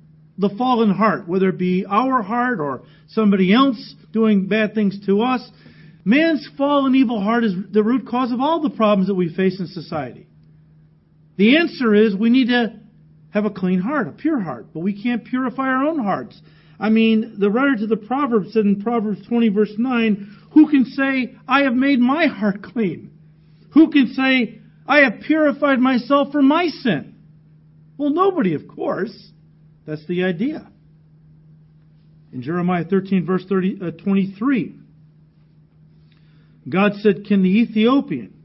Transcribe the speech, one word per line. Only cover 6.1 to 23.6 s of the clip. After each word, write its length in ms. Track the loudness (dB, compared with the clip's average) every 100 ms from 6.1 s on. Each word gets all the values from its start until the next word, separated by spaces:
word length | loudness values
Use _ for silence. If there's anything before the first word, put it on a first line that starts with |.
| 2 2 0 -4 -4
fallen 360 | 0 2 2
evil 280 | 2 2 0
heart 200 | 0 0
is 120 | 0 -2 -2
the 120 | 0
root 240 | 2 0 -2
cause 260 | -4 -2
of 80 | -2
all 200 | -2 0
the 80 | -2
problems 400 | 0 2 2 0
that 60 |
we 200 | 0 -2
face 240 | 0 -2 -2
in 80 | -10
society. 600 | -12 -10 -10 -10 -14 -20 _ _ _ _ _ _ _ _ _ _ 0
The 180 | 4 4
answer 380 | 0 -2 2
is 200 | 4 2
we 140 | 2 2
need 200 | 2 2
to 300 | 0 -2 -6 -20 _ _ _ _
have 160 | -4 -4
a 40 |
clean 300 | -4 -2 -2
heart, 280 | -2 -4 -4
a 40 |
pure 280 | -4 -4 -2
heart, 260 | -4 -10 -12
but 60 | -8
we 220 | -6 -4
can't 220 | -4 -4
purify 440 | -4 -6 -4 -4 -2
our 160 | 0
own 140 | -2 -2
hearts. 400 | -4 -4 -8 -18 -20 _ _ -6
I 120 | 0
mean, 460 | 2 4 2 -2 -2
the 120 | 0
writer 260 | 2 0 0
to 100 | -2
the 100 | -4
Proverbs 560 | -4 -4 0 -2 0
said 140 | 0 0
in 160 | 0
Proverbs 440 | -2 -4 -4 -8 -4
twenty, 220 | 0 2
verse 240 | 2 -2 -2
nine, 580 | -2 0 0 -2 -6 -20 2
"Who 160 | 4 6
can 160 | 4
say, 500 | 0 -2 -2 -2 -4 -8 0
'I 140 | 2
have 120 | 2
made 240 | 2 2 2
my 280 | 2 2 0
heart 360 | 0 -2 -4
clean'? 480 | -8 -4 -4 -4 -14 -20 -20 _ _ _